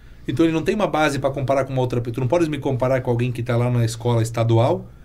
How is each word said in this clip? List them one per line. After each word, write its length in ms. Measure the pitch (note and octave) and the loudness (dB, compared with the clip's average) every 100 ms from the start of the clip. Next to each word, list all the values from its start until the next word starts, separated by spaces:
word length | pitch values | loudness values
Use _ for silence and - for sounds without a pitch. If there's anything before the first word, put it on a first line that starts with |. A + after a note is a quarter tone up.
| - - - | -20 -12 -4
Então 200 | C3+ E3 | 0 2
ele 80 | |
não 80 | D#3+ | 2
tem 120 | D3+ | 0
uma 140 | G#3+ F3 | 0 0
base 320 | D3+ D3+ C3+ | 2 0 0
pra 100 | C3+ | -2
comparar 360 | C3+ B2+ C#3 C3+ | -2 0 0 0
com 80 | |
uma 80 | C3 | -2
outra 180 | B2 B2+ | -2 -2
pe-, 100 | A#2+ | -4
tu 80 | A#2 | -4
não 60 | B2 | 0
podes 180 | F3 D#3+ | 2 2
me 100 | D3 | 0
comparar 440 | C#3+ B2+ B2+ C3 | -2 0 2 0
com 100 | B2 | 0
alguém 220 | A#2+ B2 | 0 -2
que 100 | A#2+ | -4
tá 140 | A#2 A#2 | -2 0
lá 120 | B2 | 0
na 140 | A#2+ | 2
escola 380 | A2+ - A#2+ A#2 | 0 -2 0 0
estadual, 680 | A2 - A#2 A2+ C3 F#3 - - | 0 0 2 4 4 0 -6 -18